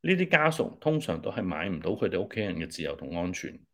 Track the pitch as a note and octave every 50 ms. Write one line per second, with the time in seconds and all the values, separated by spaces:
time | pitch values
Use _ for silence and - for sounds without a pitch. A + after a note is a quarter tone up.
0 | - D#3+ F#3+ F3 F#3 - - D3+ D#3 D#3+ D#3+ - G#2+ - - - - D#3 D#3 D#3
1 | - - E2+ E2 D#2 D#3+ - B2 G2+ F#2 D#2 D#2 E2+ G2+ F#2 D#2 - F2 G#2+ -
2 | B2 F#2 F#2 F2+ G2+ - - A2 G#2+ G2 F2 E2 E2 - - - D#2+ D2 C#2+ C#2+
3 | C#2+ C2+ E2 F2 F2 F2+ F2+ - - - - - - _